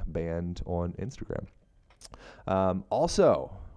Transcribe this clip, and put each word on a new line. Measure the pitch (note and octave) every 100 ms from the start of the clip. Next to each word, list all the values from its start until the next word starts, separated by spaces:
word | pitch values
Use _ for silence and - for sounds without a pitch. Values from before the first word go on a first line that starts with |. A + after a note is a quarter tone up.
| -
Band | E2 E2+ E2+ F2 F2 -
on | F2 F2 -
Instagram. | A2 - - - F#2+ - _ - _ - - - - - -
Um, | F#2+ F#2+ F#2 -
also, | A2+ E3+ - E3 D#2+ C2 - -